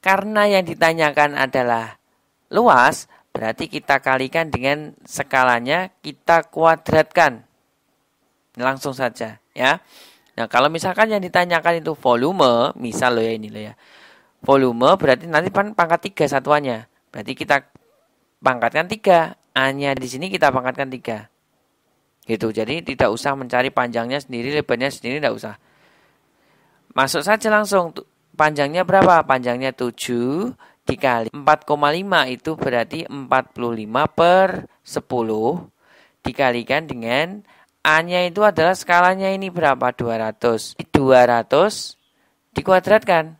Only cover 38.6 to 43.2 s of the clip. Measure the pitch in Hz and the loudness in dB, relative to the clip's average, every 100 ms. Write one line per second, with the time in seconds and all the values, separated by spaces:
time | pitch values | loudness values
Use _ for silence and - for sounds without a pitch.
38.6 | 160 185 - 175 180 190 190 190 190 175 | 0 0 2 4 4 2 -2 -4 -6 -2
39.6 | 156 131 127 123 120 113 110 107 123 113 | 0 2 -2 -4 -4 -4 -6 -2 -2 -2
40.6 | - - - - 135 127 123 120 113 139 | -6 -16 -4 -2 6 6 6 2 2 2
41.6 | 196 - - - _ _ _ _ _ - | 2 0 -14 -18 _ _ _ _ _ -8
42.6 | 151 185 185 214 - 170 | 2 2 4 0 4 0